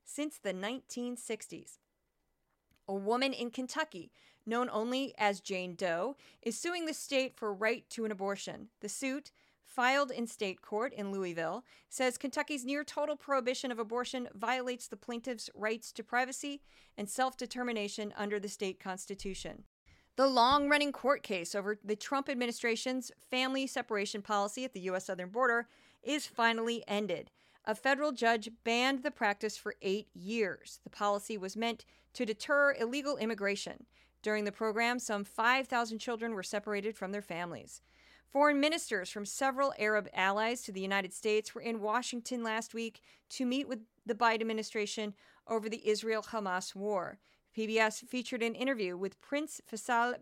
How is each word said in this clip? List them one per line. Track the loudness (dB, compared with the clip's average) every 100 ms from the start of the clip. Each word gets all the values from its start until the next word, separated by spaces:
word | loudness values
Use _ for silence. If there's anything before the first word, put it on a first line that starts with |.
| -10
since | -4 -4 -4
the | -4
nineteen | -2 -4 -6 -8 -6 -6 -6
sixties. | -6 -6 -8 -14 -16 -20 _ _ _ _ _ _ _ _ _ _ -6
A |
woman | -2 2 2 2
in | 0 -4
Kentucky, | -4 -4 -4 -4 -6 -14 _ -20 _ -2
known | 0 0
only | 0 0 0 -2 2
as | 2 2
Jane | -2 -4 -4
Doe, | -2 0 0 -2 -4 -14 -8
is | -6 -2
suing | -2 -2 -2
the |
state | -4 0 2 2 -2
for | -4
right | 0 2 0 -4
to | -4
an | -2
abortion. | 0 -2 -2 -6 -10 -12 _
The | -8
suit, | -4 -2 -2 -6 -18 _ _
filed | -8 2 4 4 2
in | 0 -6
state | -2 -4 -4
court | -4 -2 -2 -2
in | -4
Louisville, | -2 -2 -2 -2 -4 -8 -20 _
says | 0 0 0
Kentucky's | -2 -2 -2 -2
near-total | -2 -2 -2 -2 -2 -2
prohibition | 0 2 2 0 -2
of | -4
abortion | -2 -2 -2 -4 -6
violates | -4 0 0 0 -4 -8
the | -10
plaintiff's | -8 -6 -6 -6 -8
rights | -4 -2 -2 -6
to | -12
privacy | -2 0 0 -2 -8 -8 -12 -20 -16 -10
and | -4
self-determination | 0 0 0 -6 -4 -2 -2 -2 -4 -6 -4
under | -2 -2
the | -4
state | -4 -4 -4
constitution. | -8 -8 -8 -8 -8 -8 -8 -12 -16 _ _ -20 _
The | 4 6
long-running | 8 8 8 6 6 4
court | 2 2 2
case | 0 -4 -2 -2
over | -2 -4
the | -2 -4
Trump | -2 -2 0
administration's | 0 -2 0 0 0 0 -2 -4 -12 -4
family | 0 2 2 0
separation | -2 -2 0 0 -4
policy | 0 2 2 -2
at | -6
the | -4
U | -2
S | -2 -2
southern | -6 -4
border | 2 4 4 0 -10 -20 _
is | -2 -2 0
finally | 2 4 4 0 -2 0
ended. | 0 0 -2 -6 _ _ _
A | -4
federal | 0 2 2 2
judge | 4 4 4 0 -6
banned | 0 4 4 2
the | -2
practice | 0 0 0 -4 -6
for | -8 -4
eight | -2 -2 -2
years. | -10 -4 0 0 -2 -12 -18
The | -16
policy | -2 0 0 -2 -6
was | -4 -2
meant | -2 -2 -10 _ _
to | -4
deter | -2 -2 2 6 6 4
illegal | 0 0 0 0
immigration. | 0 0 0 0 -4 -10 -16 _ _ _
During | 0 0
the | 0
program, | 0 0 2 2 0
some | 0 -2
five | -2 2 4 4 2
thousand | 0 0 -4
children | -4 -4 -4
were | -4
separated | -4 -4 -2 -2 -2 -4
from | -6
their | -6
families. | -6 -6 -6 -8 -12 -18 _ _ -20 -20 _
Foreign | 6 6 6
ministers | 4 2 0 -2 -2
from | -6 -6
several | 0 0 4 2 2
Arab | 2 2 2
allies | 2 2 4 2 0
to | -4
the | -4
United | 0 0 0
States | -2 2 2 2
were | -4
in | -4 -2
Washington | 0 0 0 -6 -4 -2
last | 0 -2 -2
week | -4 -6 -8 -20 -20 -12
to | -2
meet | 0 0 0
with | -6 -8 _
the | -4
Biden | 4 4 4
administration | 2 -2 -2 -2 -2 -2 -4 -6 -16 _ -4
over | -2 -2
the | -2 2
Israel-Hamas | 2 2 0 0 -2 0 -2 -2
war. | -4 -2 0 -2 -8 _ _ _
P | -4 0
B | 4
S | 4 2
featured | -4 -4 -4 -2
an | -2
interview | 0 0 0 -2 -2
with | -4 -6
Prince | -4 -4 -4 -8 -10
Faisal | -8 0 2 2 0